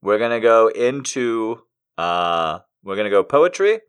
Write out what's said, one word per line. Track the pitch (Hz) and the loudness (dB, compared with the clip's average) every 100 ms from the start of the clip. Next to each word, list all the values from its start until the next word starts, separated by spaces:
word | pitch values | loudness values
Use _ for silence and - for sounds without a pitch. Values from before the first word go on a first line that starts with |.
We're | 95 104 | 0 0
gonna | 117 117 | 0 0
go | 113 113 113 | 4 4 4
into, | - 120 139 135 135 120 113 110 117 _ _ _ - | 2 -2 -2 -8 -4 -4 -4 -6 -8 _ _ _ -8
uh, | 85 87 87 85 80 82 _ _ | -4 -2 0 0 -2 -6 _ _
we're | 95 98 | -10 -6
gonna | 104 | 0
go | 101 | 0
poetry. | 95 139 175 175 202 220 | 2 2 2 2 0 0